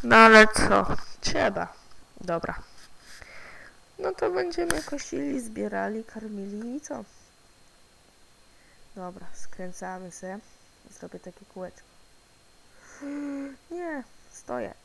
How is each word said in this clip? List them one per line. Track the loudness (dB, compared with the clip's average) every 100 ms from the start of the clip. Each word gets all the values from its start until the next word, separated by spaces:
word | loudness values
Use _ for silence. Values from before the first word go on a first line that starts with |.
No | 8 10
ale | 12 12 10
co? | 6 4 4 2 0 -2 -6
Trzeba. | -2 0 0 -2 -8 -12 -20 -20 -20 -14
Dobra. | -8 -6 -6 -8 -14 -20 -20 -20 -20 -20 -18 -18 -18 -20 -20 -20 -20 -8
No | -6
to | -2 -2
będziemy | -2 -4 -4 -2 -2
kosili, | -2 -10 -8 -6 -4 -6
zbierali, | -8 -8 -6 -4 -6 -6
karmili | -10 -14 -12 -12 -10 -10 -10 -12
i |
co? | -12 -14 -14 -20 -20 -20 -20 -20 -20 -20 -20 -20 -20 -20 -20 -20 -20 -20 -20 -20 -20 -16
Dobra, | -14 -12 -10
skręcamy | -6 -6 -6 -10 -10 -10 -12 -14
se. | -14 -12 -12 -14 -20 -20 -20 -20
Zrobię | -20 -18 -16
takie | -18 -20 -20
kółeczko. | -14 -14 -16 -20 -20 -20 -20 -20 -20 -20 -20 -20 -20 -20 -16
<gasps> | -12 -10 -8 -10 -12 -16 -14
Nie, | -12 -10 -10 -12 -20 -20
stoję. | -20 -10 -8 -8 -14